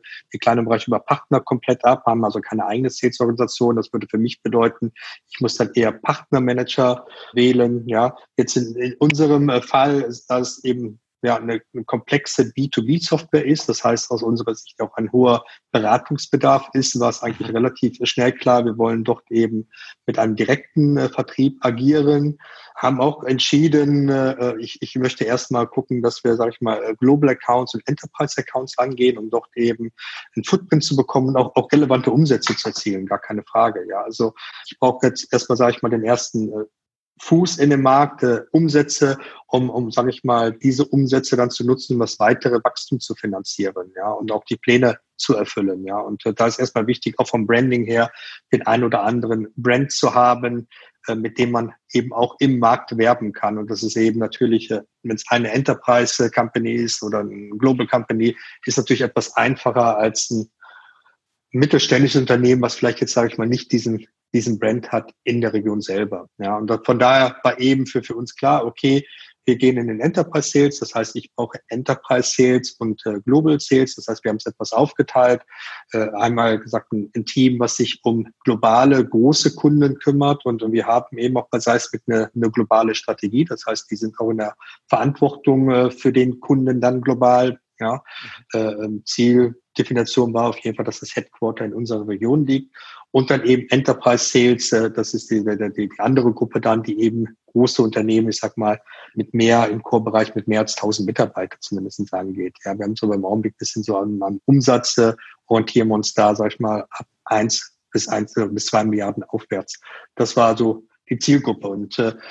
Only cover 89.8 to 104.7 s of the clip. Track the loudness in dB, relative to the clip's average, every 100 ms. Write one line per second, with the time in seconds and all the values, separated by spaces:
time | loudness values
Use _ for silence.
89.8 | -2 -2 0 0 0 0 -2 -2 -6 -6
90.8 | -6 -8 -10 -10 -10 _ -6 -4 -8 -6
91.8 | -6 -6 -4 -4 0 2 2 0 -4 -16
92.8 | -20 -20 -2 0 2 2 4 2 4 2
93.8 | 2 2 2 2 2 4 4 4 2 0
94.8 | 0 -2 -4 -6 -2 -2 0 -2 -4 -4
95.8 | -6 -2 0 2 2 0 -2 -2 0 0
96.8 | -2 0 0 0 -4 -8 _ 2 2 2
97.8 | 0 0 0 2 0 -2 -6 -4 -2 -2
98.8 | _ -20 -10 -6 -4 2 4 4 2 -2
99.8 | 0 0 2 0 0 -2 -2 0 -2 -4
100.8 | -4 -2 -4 -2 -2 -4 -8 -10 -10 -8
101.8 | -8 -10 -8 -6 -6 -8 -10 -10 -10 -6
102.8 | -6 -4 -2 -2 -2 -4 -6 -6 -8 -8
103.8 | -4 -4 -4 -6 -6 -4 2 2 4